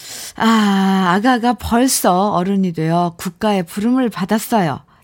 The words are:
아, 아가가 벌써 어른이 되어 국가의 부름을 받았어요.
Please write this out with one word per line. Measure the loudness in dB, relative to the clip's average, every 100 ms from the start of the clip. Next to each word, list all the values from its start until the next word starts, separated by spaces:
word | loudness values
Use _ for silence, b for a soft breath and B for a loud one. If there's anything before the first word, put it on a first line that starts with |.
| B B B -2
아, | 2 2 2 2 2 2 2 2
아가가 | 2 2 0
벌써 | -2 0 0 2 2 2 2 2
어른이 | 0 0 0 0
되어 | -2 0 0 -2 -4
국가의 | -12 -4 -2 0 -2
부름을 | -4 0 2 0
받았어요. | -2 -2 -2 0 0 0 -2 -10 b